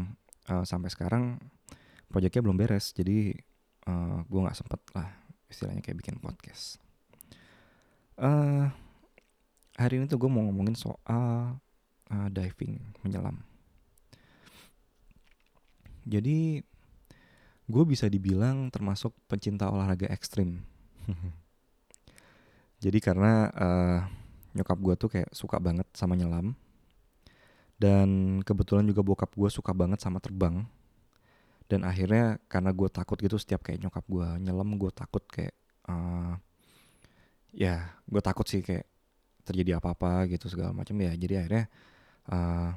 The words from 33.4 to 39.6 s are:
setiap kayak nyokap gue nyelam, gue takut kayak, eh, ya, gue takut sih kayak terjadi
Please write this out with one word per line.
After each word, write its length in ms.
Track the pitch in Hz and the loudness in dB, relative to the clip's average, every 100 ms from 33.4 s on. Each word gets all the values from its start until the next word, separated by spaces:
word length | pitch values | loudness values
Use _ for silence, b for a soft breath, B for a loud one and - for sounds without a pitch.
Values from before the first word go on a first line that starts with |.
setiap 240 | - 95 - | -2 -4 -2
kayak 160 | 92 | -6
nyokap 240 | 95 - - | -6 -8 -6
gue 220 | 92 85 85 | -4 -2 -2
nyelam, 400 | 92 92 104 104 | -2 -2 -2 -2
gue 140 | 95 | -4
takut 320 | - - 104 - | -6 -6 -6 -6
kayak, 320 | - 90 - _ _ - | -6 -8 -10 _ _ -8
eh, 440 | 87 87 87 87 90 - _ b b b b b b b b _ - | -6 -4 -4 -4 -6 -10 _ b b b b b b b b _ -2
ya, 400 | 92 85 85 - - | 0 0 -4 -12 -4
gue 160 | 101 | 0
takut 240 | 95 95 107 | 0 0 0
sih 160 | 98 | -2
kayak 240 | 90 90 - _ _ _ _ _ | -2 -4 -6 _ _ _ _ _
terjadi 400 | - 92 | -6 0